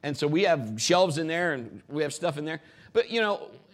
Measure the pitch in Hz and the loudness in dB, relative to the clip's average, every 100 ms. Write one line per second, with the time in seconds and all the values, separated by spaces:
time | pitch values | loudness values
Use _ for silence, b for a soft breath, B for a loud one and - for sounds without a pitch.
0 | 147 139 147 160 190 156 110 110 - 175 | -8 -2 0 4 4 4 0 -2 2 4
1 | 185 147 160 170 175 135 113 98 - 143 | 4 2 -2 -2 0 -2 -6 -14 -10 -4
2 | 147 - 170 143 151 160 B B B - | -4 -2 -4 -4 -6 -8 B B B -2
3 | - 226 214 202 - 123 - | 0 0 0 0 -6 -18 -4